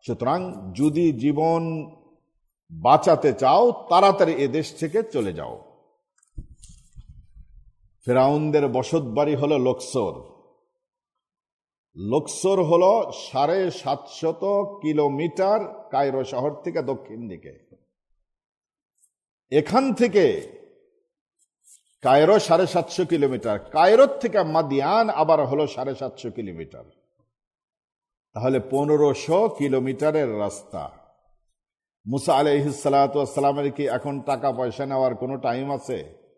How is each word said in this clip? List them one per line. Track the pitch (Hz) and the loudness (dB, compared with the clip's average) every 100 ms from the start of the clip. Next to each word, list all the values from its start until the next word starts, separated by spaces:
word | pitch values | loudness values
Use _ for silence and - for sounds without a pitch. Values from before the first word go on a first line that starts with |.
| - | -8
সুতরাং | 117 120 170 180 98 95 | -6 -2 -4 -6 -12 -14
যদি | 92 151 151 170 | -2 0 2 0
জীবন | 127 139 147 160 165 165 160 143 - _ _ _ _ _ _ _ | 0 -2 0 0 0 -2 -6 -10 -18 _ _ _ _ _ _ _
বাঁচাতে | 80 85 147 185 160 151 | -4 4 4 6 4 2
চাও, | 110 131 170 240 - - | 2 4 4 4 0 2
তাড়াতাড়ি | 175 196 190 170 | 4 4 4 2
এ | 151 139 | 2 -2
দেশ | 143 151 - | -2 -6 -8
থেকে | 160 208 | -4 -2
চলে | 220 143 101 | -2 -4 -4
যাও। | 80 64 57 - _ _ _ _ _ _ - - - - - _ - - - _ - - - - _ _ _ - | -6 -12 -14 -20 _ _ _ _ _ _ -20 -20 -20 -20 -20 _ -20 -20 -20 _ -20 -20 -20 -20 _ _ _ 0
ফেরাউনদের | 123 135 147 151 147 143 | 2 4 2 2 2 2
বসত | 123 127 165 | 0 0 -2
বাড়ি | 135 110 147 143 | -2 -2 0 0
হলো | 143 147 | 0 2
লক্সর। | 127 127 - 135 98 - - _ _ _ _ _ _ _ _ _ _ _ _ _ _ _ _ 73 | 2 -2 -4 -4 -4 -6 -18 _ _ _ _ _ _ _ _ _ _ _ _ _ _ _ _ -12
লক্সর | 98 135 147 - 190 196 | -2 -2 -2 -4 0 0
হলো | 165 170 185 220 190 - - | 2 4 4 4 0 -8 -8
সাড়ে | 131 143 190 185 | -2 0 0 -2
সাতশত | - 135 139 - - 160 165 190 202 202 - | -4 -6 -6 -6 -6 -4 -2 -2 -2 -2 -6
কিলোমিটার | 151 151 147 139 165 - 190 214 180 - - | -2 0 0 0 -4 0 0 0 -2 -12 -6
কায়রো | 131 139 135 | -2 0 -2
শহর | 127 123 139 147 | -4 -4 -4 -6
থেকে | 175 170 | -6 -6
দক্ষিণ | 131 135 - 113 117 | -4 -6 -8 -14 -14
দিকে। | 85 71 69 _ _ _ _ _ _ _ _ _ _ _ _ _ _ _ _ _ _ _ | -14 -18 -20 _ _ _ _ _ _ _ _ _ _ _ _ _ _ _ _ _ _ _
এখান | 143 - 226 269 | 0 2 0 0
থেকে | 208 240 202 156 82 - - - _ _ _ _ _ _ _ _ _ _ - _ _ | 0 2 4 4 2 -6 -18 -20 _ _ _ _ _ _ _ _ _ _ -20 _ _
কায়রো | 135 135 160 208 | 4 6 6 4
সাড়ে | 202 170 185 | 4 2 4
সাতশো | 175 170 - 175 | 0 -4 -4 -2
কিলোমিটার, | 165 143 123 117 104 | 0 0 0 -4 -4
কায়রোর | - 156 175 226 277 | -4 2 6 8 6
থেকে | 277 233 208 | 4 -2 -2
মাদিয়ান | 165 160 156 139 143 214 220 | 0 0 0 0 2 2 2
আবার | 156 160 156 135 | 0 4 4 2
হলো | 143 147 | 0 -2
সাড়ে | - 131 127 | -4 -8 -6
সাতশো | 135 - 117 | -10 -10 -12
কিলোমিটার, | 107 101 82 73 62 - _ _ _ _ _ _ _ _ _ _ _ _ _ _ | -10 -12 -12 -14 -16 -20 _ _ _ _ _ _ _ _ _ _ _ _ _ _
তাহলে | 107 123 131 - | -6 -2 -2 -2
পনেরোশো | 135 147 151 147 131 - 175 220 | -2 2 4 4 0 0 0 0
কিলোমিটারের | - 143 131 127 135 151 156 135 107 | -2 -2 0 -2 -2 0 0 -2 -4
রাস্তা। | 101 - - 92 71 - _ _ _ _ _ _ _ _ _ _ 104 | -6 -8 -14 -14 -14 -16 _ _ _ _ _ _ _ _ _ _ -8
মুসা | 135 135 | -6 0
আলাইহিস | 139 147 147 143 135 | 2 4 2 0 -2
সালাতু | 147 139 139 143 | 0 2 2 0
ওয়াস | 135 - | -2 0
সালামের | 139 139 143 | 0 0 -4
কি | 139 147 | -2 -4
এখন | - 147 139 | -2 -4 -8
টাকা | 123 131 139 | -4 -2 -2
পয়সা | 123 127 - 135 | -2 -6 -6 -4
নেওয়ার | 135 127 113 | 0 0 -2
কোনো | 127 135 | -6 -4
টাইম | 131 120 139 | -4 -4 -4
আছে? | 139 - 113 73 - _ | -6 -6 -8 -8 -20 _